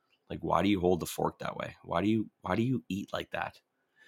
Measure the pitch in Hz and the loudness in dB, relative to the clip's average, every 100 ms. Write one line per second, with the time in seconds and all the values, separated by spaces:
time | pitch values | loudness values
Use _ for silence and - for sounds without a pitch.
0 | _ _ _ 85 82 82 95 98 90 90 | _ _ _ -8 0 2 4 4 4 2
1 | 82 - 80 - - - 65 - - 85 | 0 -2 -2 -2 -8 -6 -10 -10 -4 0
2 | 101 110 104 _ 92 95 117 127 - 95 | 2 0 -2 _ -2 0 2 0 -2 -8
3 | - - 82 85 87 - _ _ _ _ | -4 -6 -4 -4 -4 -8 _ _ _ _